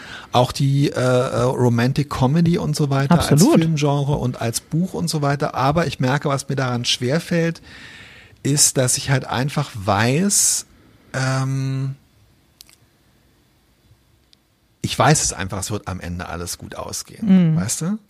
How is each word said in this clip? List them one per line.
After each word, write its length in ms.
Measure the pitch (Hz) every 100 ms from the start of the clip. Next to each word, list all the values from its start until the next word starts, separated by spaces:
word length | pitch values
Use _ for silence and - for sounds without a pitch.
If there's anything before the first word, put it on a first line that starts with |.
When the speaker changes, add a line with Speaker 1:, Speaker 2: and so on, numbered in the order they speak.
| - - -
Speaker 1:
auch 180 | 120 123
die, 380 | - 139 139 139
äh, 40 | -
äh, 420 | 127 127 131 113
Romantic 680 | 123 139 123 120 123 - -
Comedy 480 | - 131 165 170 175
und 160 | 151
so 140 | 147 143
weiter 240 | 139 139
Speaker 2:
Absolut. 400 | 170 - 147 240
Speaker 1:
als 80 | 269
Filmgenre 520 | 165 151 147 143 139 135
und 240 | 123 139
als 200 | 117 -
Buch 340 | - 156 185
und 140 | 156 170
so 100 | 156
weiter. 340 | 143 143 151
Aber 320 | 120 135 165 139
ich 140 | -
merke, 280 | 127 143 151
was 200 | 139 -
mir 80 | 139
daran 280 | 131 120
schwerfällt, 760 | 120 - 123 165 - 170 165 165 - - - - - - - -
ist, 340 | 135 147 - 139
dass 200 | 127 -
ich 120 | -
halt 140 | 135
einfach 460 | - 202 151 - 135
weiß, 920 | 110 98 98 117 143 202 - - - - _ _ _ _
ähm, 800 | 131 131 131 135 135 135 135 135 135 _ _ _ _ _ - - _ _ _ _ _ _ _ _ _ _ _ _ _ _ _ _ _ _ _ _ _
ich 140 | - -
weiß 280 | 123 156
es 80 | -
einfach, 260 | - 95 98
es 120 | -
wird 180 | 104 -
am 100 | 92
Ende 280 | 85 87 87
alles 300 | 82 85 -
gut 180 | 85 82
ausgehen, 800 | - - - - 214 185 170
Speaker 2:
Mhm. 20 | 160
Speaker 1:
weißt 240 | 185 -
du? 160 | 165 214 -